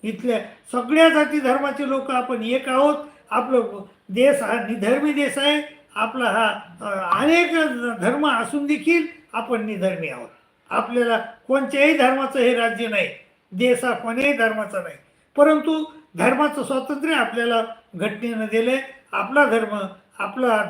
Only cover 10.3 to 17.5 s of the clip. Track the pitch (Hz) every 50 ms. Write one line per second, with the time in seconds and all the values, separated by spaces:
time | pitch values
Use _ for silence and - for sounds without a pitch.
10.3 | - _ _ _ _ _ _ _ - 220 226 233 240 247 240 233 226 226 - -
11.3 | - - _ - 262 277 262 - 285 277 285 311 320 - 247 254 262 269 269 269
12.3 | - 269 240 247 240 233 233 226 196 214 233 220 214 196 170 143 - - - _
13.3 | _ _ _ _ 185 185 247 254 247 240 262 247 220 - - 226 233 254 277 285
14.3 | 277 233 226 220 214 214 208 185 196 190 170 160 147 - _ _ _ _ _ _
15.3 | _ 285 294 311 311 302 - 320 311 311 311 - - - - _ - 170 190 247
16.3 | 262 262 302 294 294 294 233 - 269 262 254 294 294 277 311 320 311 262 226 220
17.3 | 214 240 233 240